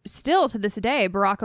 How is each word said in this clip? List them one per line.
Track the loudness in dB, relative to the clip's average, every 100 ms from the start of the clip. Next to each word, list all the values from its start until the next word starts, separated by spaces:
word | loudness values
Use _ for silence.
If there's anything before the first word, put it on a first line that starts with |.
| -12
still | -6 2 2 2
to | 0
this | -4 -2
day, | -2 0 0
Barack | 2 0 0